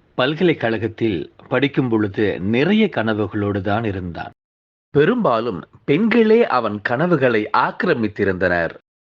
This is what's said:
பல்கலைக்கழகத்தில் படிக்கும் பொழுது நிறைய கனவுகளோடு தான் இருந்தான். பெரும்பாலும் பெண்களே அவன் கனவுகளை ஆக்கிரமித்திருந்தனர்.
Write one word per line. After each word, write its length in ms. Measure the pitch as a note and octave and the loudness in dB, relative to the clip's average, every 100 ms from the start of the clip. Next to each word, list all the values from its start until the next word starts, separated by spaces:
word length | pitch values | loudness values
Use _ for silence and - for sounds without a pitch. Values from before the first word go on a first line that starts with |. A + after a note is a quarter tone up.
| _ - | _ -2
பல்கலைக்கழகத்தில் 1160 | C3 D#3 F3+ D3 A#2 A2 G#2+ - A2+ E2+ - _ - | -2 2 2 2 0 -2 -4 -2 -4 -2 -8 _ -4
படிக்கும் 420 | B2+ C#3 D#3 B2+ | 0 0 0 0
பொழுது 500 | A2 G#2 G#2+ G2+ C2+ | 0 -2 0 -2 -2
நிறைய 500 | F#2+ A#2+ D#3+ G#3+ G3+ | -2 0 2 2 2
கனவுகளோடு 720 | - A2 G#2+ G2+ G#2+ G2+ G2 | 0 -2 -2 -2 -2 -2 -2
தான் 220 | G2 G#2 | -2 -2
இருந்தான். 480 | A2+ F#2+ F2+ E2 E2 - _ _ _ _ _ | -2 -6 -8 -10 -14 -16 _ _ _ _ _
பெரும்பாலும் 640 | C#3+ D#3+ B3+ E3+ A2+ A#2+ E2+ - - - | 2 2 2 0 0 -2 -8 -12 -12 -2
பெண்களே 600 | D#3 A3+ A#3 A3 A3+ A#3 | 0 2 4 4 4 4
அவன் 340 | B2+ A2 G#2 | 0 -2 -4
கனவுகளை 680 | - B2 F3 D#3 C3 A2 G#2+ A#2 | -4 0 2 2 4 2 0 0
ஆக்கிரமித்திருந்தனர். 1160 | D#3 - F#3+ C3 G#2+ - G2 F2+ F2+ F2 E2 - _ _ _ | 0 -2 -2 0 -2 -2 -2 0 0 0 -2 -6 _ _ _